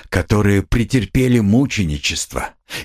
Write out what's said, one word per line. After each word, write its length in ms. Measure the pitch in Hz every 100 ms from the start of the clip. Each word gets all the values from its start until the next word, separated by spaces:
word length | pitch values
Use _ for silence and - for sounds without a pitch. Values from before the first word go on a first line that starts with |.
| -
которые 560 | 95 - 104 101 98
претерпели 760 | 98 120 110 131 98 131 127 123
мученичество, 1120 | 101 117 139 - 85 73 - 76 - 65 - - _ -